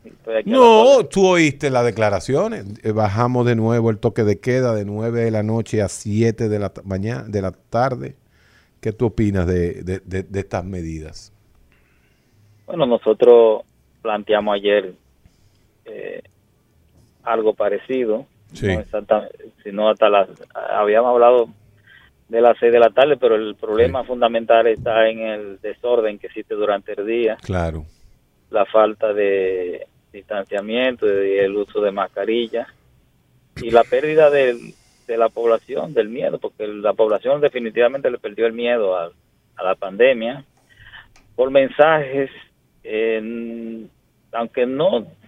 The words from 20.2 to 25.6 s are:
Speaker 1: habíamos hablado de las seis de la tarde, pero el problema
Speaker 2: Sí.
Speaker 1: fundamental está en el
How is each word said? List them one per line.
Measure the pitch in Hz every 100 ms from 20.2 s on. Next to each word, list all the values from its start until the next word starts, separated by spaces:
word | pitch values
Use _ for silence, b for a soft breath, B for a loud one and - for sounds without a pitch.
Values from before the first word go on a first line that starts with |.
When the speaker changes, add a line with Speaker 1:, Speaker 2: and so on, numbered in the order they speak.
| 95 - -
Speaker 1:
habíamos | 107 107 104 104 107 123
hablado | 120 120 123 113 - _ _ b b b _ _
de | 113
las | 120 110
seis | 120
de | 117
la | 113
tarde, | 127 147 139
pero | 120 110
el | 110 101
problema | 110 107 123 131
Speaker 2:
Sí. | 120
Speaker 1:
fundamental | 123 117 117 113 117 113
está | 110 120 110 113
en | 113
el | 110 107 101 98